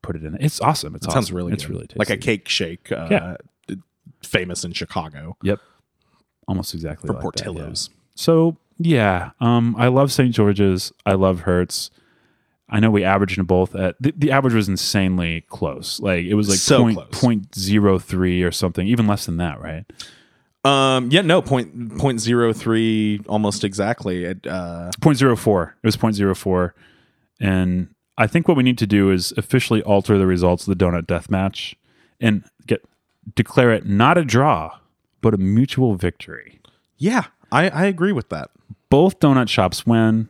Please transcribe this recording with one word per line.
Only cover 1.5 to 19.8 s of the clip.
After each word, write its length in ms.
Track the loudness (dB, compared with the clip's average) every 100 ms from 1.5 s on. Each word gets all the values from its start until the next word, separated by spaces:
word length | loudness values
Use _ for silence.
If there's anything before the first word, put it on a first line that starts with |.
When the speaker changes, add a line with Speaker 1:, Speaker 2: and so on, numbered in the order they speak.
Speaker 1:
It's 100 | -6
Speaker 2:
good. 80 | -6
Speaker 1:
really 140 | -12 -12
tasty. 120 | -6
Speaker 2:
Like 100 | -4
a 60 | -2
cake 320 | -2 -4 -2
shake, 420 | -4 -4 -10 -10
uh, 160 | -10 -2
Speaker 1:
Yeah. 260 | -2 -2 -14 -18 _ -16 -16 _ _ -20 _
Speaker 2:
famous 400 | -4 -4 -4 -8
in 100 | -10
Chicago. 680 | -10 -8 -8 -10 -14 -18 -8
Speaker 1:
Yep. 180 | -4 -4 _ _ _ _ _ _ _ _ -8
Almost 260 | -6 -6
exactly 360 | -10 -10 -10 -8
Speaker 2:
For 40 |
Speaker 1:
like 80 | -8 -6
that, 60 | -10
yeah. 40 | -12
Speaker 2:
Portillo's. 380 | -12 -10 -10 -12 _ _
Speaker 1:
So, 420 | -6 2 4 2 -2 _ _
yeah, 520 | 0 2 2 0 -4 -2
um, 360 | 2 2 2 2
I 100 | 2
love 220 | 4 2
Saint 240 | 2 0
George's. 580 | 4 2 4 2 2 -4 _
I 80 | -2
love 280 | 2 2 0
Hertz. 500 | 0 0 0 -6 -12 _ _ _ _ _ _ _ _
I 100 | 2
know 100 | 2
we 140 | 4
averaged 340 | 2 2 0 -2
them 80 | 0
both 280 | 2 2
at, 220 | -2 -4 -2
the, 120 | -4 0
the 140 | 2
average 240 | 2 2
was 140 | 2 0
insanely 760 | -2 0 0 0 0 -2 -6 _
close. 520 | -8 -6 -6 -12 -6
Like, 240 | -2 -2
it 100 | 0
was, 140 | 0 2
like, 100 | 0
Speaker 2:
So 200 | 2 4
Speaker 1:
point, 140 | 4 0
Speaker 2:
close. 120 | -6 0
Speaker 1:
point 340 | 0 0 -4
zero 440 | -10 0 4 4 2
three 440 | 0 -2 0 0
or 80 | -2
something, 360 | -2 -4 -2 -2
even 200 | 2 2
less 200 | 0 -4
than 100 | -4
that, 220 | -4 -6
right? 240 | -12 -12